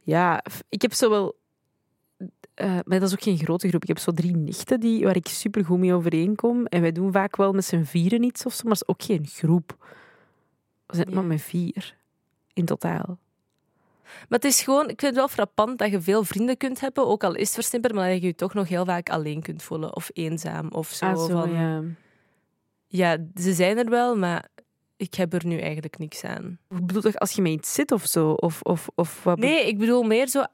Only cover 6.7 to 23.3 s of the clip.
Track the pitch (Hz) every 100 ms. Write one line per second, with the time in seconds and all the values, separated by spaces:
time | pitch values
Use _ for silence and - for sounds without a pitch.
6.7 | 175 170 165 190 190 196 - 196 190 185
7.7 | 170 147 170 175 233 240 - 254 - 233
8.7 | 208 - 196 - 180 147 - 156 170 -
9.7 | - - - - _ _ _ _ _ _
10.7 | _ - 170 185 185 180 151 - 175 175
11.7 | - - _ _ _ _ _ _ - 165
12.7 | - 165 170 - 180 _ _ _ _ _
13.7 | _ _ _ - - - 233 277 247 -
14.7 | 269 302 - 285 254 262 - 202 - 214
15.7 | 254 208 202 165 208 190 196 240 254 269
16.7 | 254 269 277 247 214 190 - 208 - -
17.7 | 240 233 208 185 185 180 165 190 208 175
18.7 | 175 185 175 - 160 151 151 160 160 -
19.7 | 165 156 - - - 160 165 160 160 156
20.7 | - 160 - 185 175 165 175 165 165 165
21.7 | 160 165 160 _ _ _ _ _ _ _
22.7 | _ _ 180 175 165 165